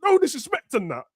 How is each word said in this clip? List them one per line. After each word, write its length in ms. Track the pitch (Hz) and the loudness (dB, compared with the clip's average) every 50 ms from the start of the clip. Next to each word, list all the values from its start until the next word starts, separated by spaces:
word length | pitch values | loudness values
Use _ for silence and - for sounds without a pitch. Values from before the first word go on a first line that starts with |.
no 160 | 339 392 392 381 | 2 4 4 4
disrespect 560 | 370 302 - 277 220 - - - - _ - | 4 2 -2 -4 -10 -6 -6 -8 -8 _ -4
in 140 | 240 196 170 | -4 -4 -4
that. 160 | 147 120 123 _ _ | -8 -8 -10 _ _